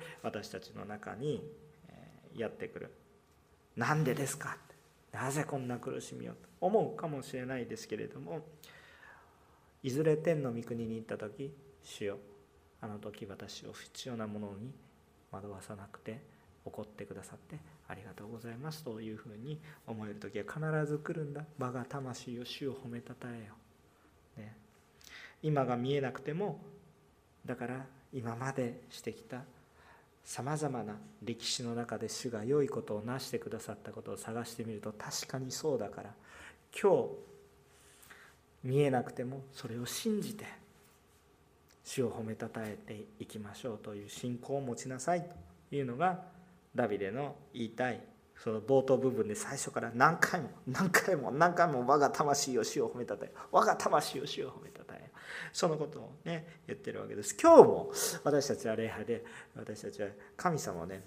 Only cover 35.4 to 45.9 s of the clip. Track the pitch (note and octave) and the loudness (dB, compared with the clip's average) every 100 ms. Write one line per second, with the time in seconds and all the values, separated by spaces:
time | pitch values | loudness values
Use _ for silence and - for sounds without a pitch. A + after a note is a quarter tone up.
35.4 | C3 - D#3 B2 G2+ - G2+ - - - | -6 -4 0 0 0 -8 -14 -16 -20 -20
36.4 | - - _ - G3+ D3 A2 - - - | -20 -20 _ 4 6 6 4 -4 -14 -20
37.4 | - - - - - - - - - - | -20 -20 -20 -20 -20 -20 -20 -20 -20 -20
38.4 | _ - B2+ C3+ C#3+ B2 - - B2+ C3+ | _ -10 0 4 6 4 0 -6 -6 -8
39.4 | C3+ - A#2 A#2 B2 - A3+ G#3 - - | -12 -12 -8 -6 -6 -4 0 0 -2 -8
40.4 | - - - - - - _ - _ _ | -12 -14 -20 -20 -20 -20 _ -20 _ _
41.4 | _ _ - - - - A#2 A#2+ A2 A2 | _ _ -20 -20 -6 -2 0 -2 -6 -6
42.4 | A2 A#2 G#2+ G#2 - G#2+ G#2 - A2+ A2 | -6 -6 -8 -8 -12 -12 -12 -14 -12 -12
43.4 | G2+ G2+ B2+ G#2+ A2 G#2 G2+ - B2 A#2+ | -12 -10 -8 -8 -10 -12 -12 -6 -4 -4
44.4 | - C#3 B2+ A#2 C3 B2+ E3+ F3 F3 - | -4 -4 -2 -6 -6 -4 2 2 0 -12
45.4 | - - - C#3+ B2+ | -18 -20 -6 -4 -2